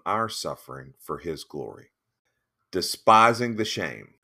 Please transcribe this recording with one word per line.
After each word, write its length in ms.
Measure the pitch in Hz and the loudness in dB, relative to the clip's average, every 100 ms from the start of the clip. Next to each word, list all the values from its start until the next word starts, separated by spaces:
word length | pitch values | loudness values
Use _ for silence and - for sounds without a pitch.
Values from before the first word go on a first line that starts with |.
our 240 | - 104 113 | -4 -2 -4
suffering 640 | - 82 67 - 65 65 - | -6 -10 -10 -14 -18 -18 -20
for 200 | - 71 | -12 -10
his 260 | 85 76 | -8 -10
glory. 460 | - 73 58 - 62 _ _ _ _ _ _ _ _ | -10 -12 -12 -14 -20 _ _ _ _ _ _ _ _
Despising 880 | 95 - - - 110 117 117 120 110 | -6 -4 -2 6 8 8 4 -2 -4
the 80 | |
shame 500 | 107 - 82 57 - _ | -4 -4 -8 -8 -18 _